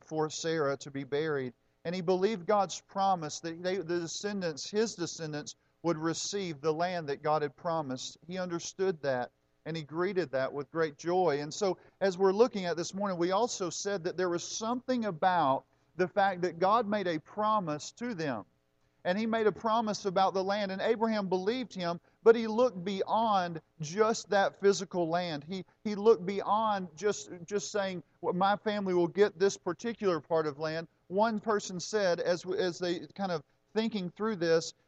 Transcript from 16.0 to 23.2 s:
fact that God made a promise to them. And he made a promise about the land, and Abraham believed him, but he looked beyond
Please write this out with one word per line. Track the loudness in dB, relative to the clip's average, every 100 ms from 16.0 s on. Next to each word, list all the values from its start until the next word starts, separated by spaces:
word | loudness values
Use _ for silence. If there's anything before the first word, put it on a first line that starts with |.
| 0
fact | 2 2 2
that | -2 2
God | 4 4 2
made | 0 0
a | -2
promise | -4 -2 0 2 0 -6 -8
to | -8 -6
them. | -4 -2 -4 -8 _ _ _ _ _
And | -2 0
he |
made | 0 2 2
a |
promise | 2 2 2 2 -2
about | 0 2 2
the | 2
land, | 0 -2 -2
and | 0
Abraham | 0 2 2 0 0
believed | 0 0 -2 -4
him, | -6 -4 -4 -10 _
but | 6 6
he | 4
looked | 4 2 2
beyond | -4 -4 0 2